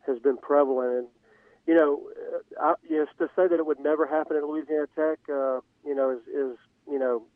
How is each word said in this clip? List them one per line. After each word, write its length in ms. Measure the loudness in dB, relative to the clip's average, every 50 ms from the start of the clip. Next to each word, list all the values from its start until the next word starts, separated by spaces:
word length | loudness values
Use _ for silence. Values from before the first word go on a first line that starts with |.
| _
has 120 | -4 -4 0
been 200 | 2 0 0 0
prevalent. 600 | -2 2 4 4 4 4 2 0 0 0 -2 -2
And, 80 | -4 -6 _ _ _ _ _ _ _ _ _ _ _
you 80 | 4 4
know, 260 | 6 6 4 2 0 -4 -12 -14 -14 -12 -10 -10 -10 -10 _ -10 -2
uh, 40 | 0
I, 120 | 0 0 0 _ -4
you 80 | -2
know, 100 | -2 -2 -2 -2 _
to 120 | -6 -4 2
say 100 | 2 2
that 120 | 4 4 2
it 80 | 0
would 120 | 0 -2 -2
never 280 | 0 0 0 0 0
happen 320 | 0 0 -2 -2 0 -2 -2
at 60 | -2
Louisiana 420 | -2 -4 -6 -4 -2 -2 -2 -2 -4 _
Tech, 220 | -2 -2 -2 -2 -4 _ -6
uh, 320 | -4 -2 -2 -2 -2 -4 -6 _ _ _ _
you 100 | -6 -2
know, 180 | 0 0 0 0
is, 140 | -4 -6 -8 -4
is, 220 | -4 -4 -4 -6 -10 _ _ _ _ _ -6
you 80 | -4 -2
know 260 | 0 0 0 -2 -4 _ _